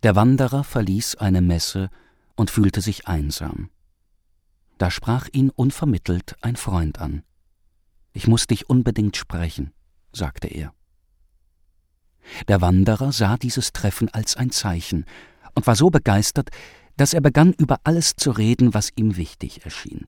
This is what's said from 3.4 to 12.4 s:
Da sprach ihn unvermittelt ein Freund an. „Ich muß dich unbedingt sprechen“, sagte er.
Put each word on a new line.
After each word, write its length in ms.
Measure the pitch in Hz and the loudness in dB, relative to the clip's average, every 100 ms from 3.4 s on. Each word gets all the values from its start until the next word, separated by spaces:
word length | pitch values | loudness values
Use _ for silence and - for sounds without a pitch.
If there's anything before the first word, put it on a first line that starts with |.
| 76 - 92 _ _ _ _ _ _ _ _ _ _ _ | -10 -10 -14 _ _ _ _ _ _ _ _ _ _ _
Da 100 | 92 | -4
sprach 380 | - - 123 - | -4 -4 -4 -2
ihn 180 | 139 135 | 0 0
unvermittelt 840 | - 131 - 151 98 - 87 - - | 2 -2 0 -2 -2 -2 -4 -4 -8
ein 140 | 107 | -6
Freund 460 | 120 - 92 80 - | -6 -4 -2 -2 -6
an. 240 | 80 76 - _ _ _ _ _ _ _ _ | -8 -10 -12 _ _ _ _ _ _ _ _
„Ich 160 | - - | -4 2
muß 180 | 113 - | 2 2
dich 240 | 110 - | -4 2
unbedingt 460 | 127 120 110 104 - | 0 2 0 -2 -4
sprechen“, 560 | - 87 82 - 69 _ _ _ _ | -10 -6 -6 -6 -12 _ _ _ _
sagte 340 | - 80 - - | -10 -10 -8 -12
er. 260 | - 73 _ _ _ _ _ _ _ _ _ _ _ _ _ _ _ - - | -10 -12 _ _ _ _ _ _ _ _ _ _ _ _ _ _ _ -20 -14